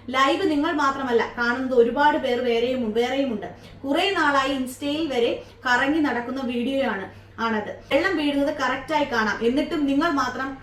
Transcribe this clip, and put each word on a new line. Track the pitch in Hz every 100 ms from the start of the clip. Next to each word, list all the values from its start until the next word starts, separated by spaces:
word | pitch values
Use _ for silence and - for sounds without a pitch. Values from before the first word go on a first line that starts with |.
| -
ലൈവ് | 262 277 339 349
നിങ്ങൾ | 294 330
മാത്രമല്ല | 302 269 - 254 233 - 240
കാണുന്നത്, | 240 262 254
ഒരുപാട് | 240 233 269 294 294
പേർ | 269 247
വേറെയും, | 247 233 247 254 220
വേറെയുമുണ്ട്. | 226 247 277 262 202 - - - -
കുറേ | 269 320 392
നാളായി | 349 294 277 269
ഇൻസ്റ്റയിൽ | 269 254 - 285 302 311
വരെ | 247 240 - - - 254
കറങ്ങി | 247 269 320
നടക്കുന്ന | 277 233 240 269
വീഡിയോയാണ്, | 240 240 269 269 240 190 190 - - -
ആണത്. | 226 214 202 - -
വെള്ളം | 294 381 311
വീഴുന്നത് | 294 277 285
കറക്റ്റായി | 294 254 269 - 294
കാണാം, | 285 233 208 - 233
എന്നിട്ടും | 277 254 330 277
നിങ്ങൾ | 277 339
മാത്രം | 277 247 247 277 269